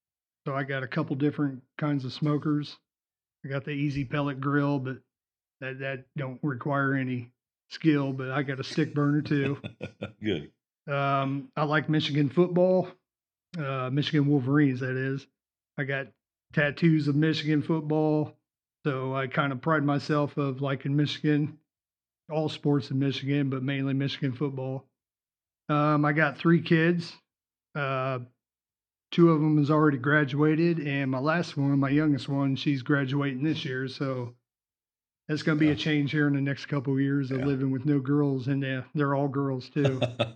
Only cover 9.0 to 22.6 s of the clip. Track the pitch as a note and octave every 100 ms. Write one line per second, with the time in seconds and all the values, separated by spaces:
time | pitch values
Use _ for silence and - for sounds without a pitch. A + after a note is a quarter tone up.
9 | C#3+ D3 C#3+ C#3+ C#3 C#3 - - - -
10 | A2 - G#2+ E2 - _ _ _ - C#3+
11 | C#3 C#3 C3+ C#3 C3 - D3 D3+ D3+ D3+
12 | D3+ C#3+ C#3+ F3 F3+ F3 F#3 F#3 F3 -
13 | _ _ _ _ _ E3+ C#3 C3+ B2+ C#3
14 | C3 D3+ C#3+ D3 B2+ D3 C#3+ B2+ C3 C3
15 | C3+ C3+ - _ _ _ _ - C3+ C#3
16 | C3 _ _ _ _ D#3 D3 - E3 D#3
17 | D3 C#3+ D#3+ D3+ D3+ D3+ D3+ D#3+ D3+ D#3
18 | D#3 D3+ D3+ - _ _ _ _ D3+ C3
19 | C3 C3+ C3 D#3+ C#3+ B2+ D#3+ D#3 C#3+ C#3+
20 | - D3 C#3+ - C#3 C3 C#3 C#3 C#3+ C#3+
21 | D3 - D3+ D3 D#3 - _ _ _ _
22 | _ _ - D#3 D3+ -